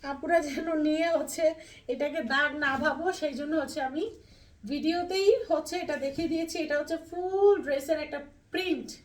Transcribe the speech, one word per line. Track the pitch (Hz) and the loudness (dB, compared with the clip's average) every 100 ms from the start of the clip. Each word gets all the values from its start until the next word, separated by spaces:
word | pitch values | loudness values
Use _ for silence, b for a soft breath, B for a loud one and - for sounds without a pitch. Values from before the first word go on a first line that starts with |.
আপুরা | 277 277 311 339 | -6 -6 2 2
যেন | 294 339 330 311 | 4 -4 -2 0
নিয়ে | 302 311 339 | 2 2 2
হচ্ছে | 330 - - 320 320 B B - | 2 0 2 0 0 B B -6
এটাকে | 240 294 302 | -2 -2 -2
দাগ | 233 269 294 294 | 0 2 2 0
না | 285 269 | 0 2
ভাবো, | 302 285 339 | 0 0 -2
সেই | 359 302 | 0 -2
জন্য | 240 269 320 | -2 -2 -2
হচ্ছে | 269 302 | -2 -4
আমি | 262 285 453 - b b b b 208 | -4 -2 -4 -8 b b b b -6
ভিডিওতেই | 285 302 339 349 381 392 508 - | -2 0 0 0 4 4 4 2
হচ্ছে | 311 311 359 | -2 0 -6
এটা | 330 285 | -4 -4
দেখিয়ে | 269 277 330 | -4 -4 -2
দিয়েছি। | 320 330 349 | -2 -2 -4
এটা | 294 294 | -2 -2
হচ্ছে | 294 320 | -2 -6
ফুল | - 349 370 381 403 403 | -6 -6 -2 6 6 6
ড্রেসের | 262 277 294 311 | 2 -2 0 -2
একটা | 302 285 - - _ | -2 -8 -10 -20 _
প্রিন্ট | 330 370 277 - - | -4 0 -2 -4 -14